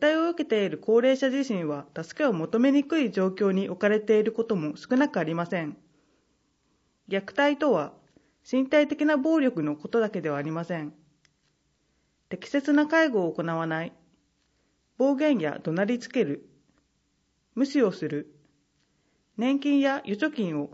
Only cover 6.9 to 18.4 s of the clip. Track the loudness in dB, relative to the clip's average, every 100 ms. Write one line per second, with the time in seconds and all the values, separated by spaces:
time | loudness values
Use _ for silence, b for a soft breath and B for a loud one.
6.9 | _ -6 -6 -4 0 2 2 2 2 0
7.9 | -10 _ b b b -4 -2 2 2 2
8.9 | 0 0 2 2 2 2 0 -4 -6 -2
9.9 | 0 0 -2 -4 -4 -4 -6 -6 -8 -8
10.9 | -14 _ _ _ _ _ _ _ _ _
11.9 | _ _ _ _ -12 -4 -2 2 2 4
12.9 | 2 2 2 0 -2 -4 -2 -2 -4 -6
13.9 | -12 _ _ _ _ _ _ _ _ _
14.9 | -2 0 2 2 2 0 -4 -4 -2 0
15.9 | -2 -2 -2 -2 -4 -10 _ _ _ _
16.9 | _ _ _ _ _ _ -4 0 2 2
17.9 | 0 -6 -6 -8 -18